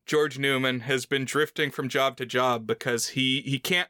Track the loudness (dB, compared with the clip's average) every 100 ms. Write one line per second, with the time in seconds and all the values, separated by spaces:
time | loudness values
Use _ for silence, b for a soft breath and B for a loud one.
0 | 0 2 2 0 0 2 2 0 0 -2
1 | 0 -2 0 0 0 0 -4 -2 -2 0
2 | 0 -2 -2 2 2 0 -2 -4 -2 -2
3 | 0 0 2 2 -2 -4 0 -2